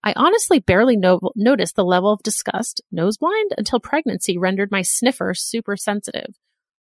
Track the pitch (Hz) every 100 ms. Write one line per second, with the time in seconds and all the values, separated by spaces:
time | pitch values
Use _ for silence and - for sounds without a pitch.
0 | 214 - 311 440 - 320 - 185 247 226
1 | 180 180 185 - 220 285 247 - 180 180
2 | 196 214 - - - 196 233 - - 175
3 | 175 220 311 440 415 - 208 240 - 302
4 | 269 190 - 175 185 190 202 196 - -
5 | 240 - 190 180 - 226 214 202 - 202
6 | - - - - _ _ _ _